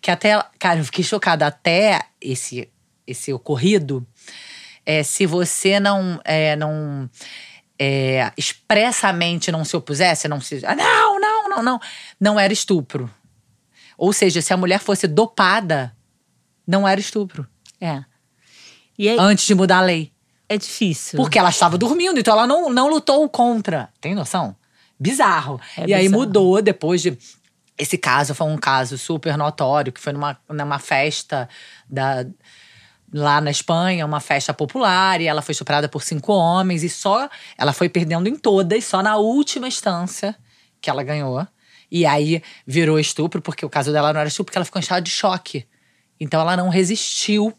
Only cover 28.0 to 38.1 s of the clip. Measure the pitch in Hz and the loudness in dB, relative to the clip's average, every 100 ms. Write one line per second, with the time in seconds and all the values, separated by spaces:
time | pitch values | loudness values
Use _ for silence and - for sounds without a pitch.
28 | - 131 143 139 156 151 135 135 127 131 | 2 2 2 -2 -2 -2 0 0 -2 -6
29 | - 160 165 147 147 147 131 147 135 - | -6 -4 -2 -2 -4 -2 0 0 -2 -6
30 | - 143 147 135 _ 151 147 143 - 139 | -8 -6 -6 -8 _ -8 -6 -6 -2 0
31 | 147 151 - 143 123 - - - _ 135 | 0 -4 -6 -6 -6 -12 -20 -20 _ -4
32 | 135 131 131 - _ - - - _ _ | -2 -2 -6 -14 _ -20 -20 -20 _ _
33 | _ 147 147 147 151 143 - 165 180 180 | _ -2 2 2 2 -4 -2 0 0 -2
34 | 151 147 - 143 - 151 147 262 226 180 | -4 -6 -2 -2 -2 -6 -6 0 2 4
35 | 190 180 165 151 139 147 127 147 147 139 | 2 2 0 -2 -4 -8 -2 0 0 -6
36 | - 156 - 202 165 180 185 170 165 - | -6 -6 0 2 4 2 0 -2 -4 -4
37 | 202 214 285 - - - 143 139 175 175 | -2 0 -2 -12 -20 -2 -2 0 0 0
38 | 160 | -2